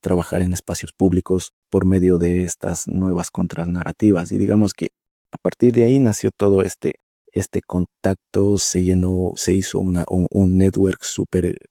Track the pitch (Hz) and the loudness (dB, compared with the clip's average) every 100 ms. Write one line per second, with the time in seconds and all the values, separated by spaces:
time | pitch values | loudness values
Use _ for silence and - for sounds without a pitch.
0 | - 92 85 90 90 87 - 87 - _ | 0 -2 -2 -2 -2 -4 -6 -10 -10 _
1 | 95 90 - 92 - _ _ 98 92 95 | 0 0 0 -4 -4 _ _ 0 2 2
2 | 90 90 87 90 90 - 95 85 - 92 | 4 2 2 0 -2 -6 -8 -6 -6 -4
3 | 92 87 87 - 87 - 85 87 85 85 | -2 -2 -6 -6 -6 -6 -6 -6 -6 0
4 | 107 92 87 98 98 104 104 - - _ | 2 2 0 -2 0 2 0 -2 -10 _
5 | _ _ _ - - - 123 117 117 135 | _ _ _ -6 -6 2 2 4 4 4
6 | 127 104 107 - 101 98 95 - - - | 2 0 -4 0 2 2 0 -4 -8 -8
7 | _ _ _ - - - - 90 90 _ | _ _ _ -6 -4 -6 -4 -4 -4 _
8 | 95 95 _ - 98 101 - 92 90 92 | -4 -4 _ 0 0 0 0 0 2 2
9 | 90 92 90 - - 92 95 98 95 90 | 2 0 -4 -4 0 0 0 -4 -2 -2
10 | - 92 87 104 95 92 95 92 98 90 | -2 -2 0 2 2 4 4 4 0 0
11 | - - - 92 90 - _ | -8 -6 -4 -2 -2 -6 _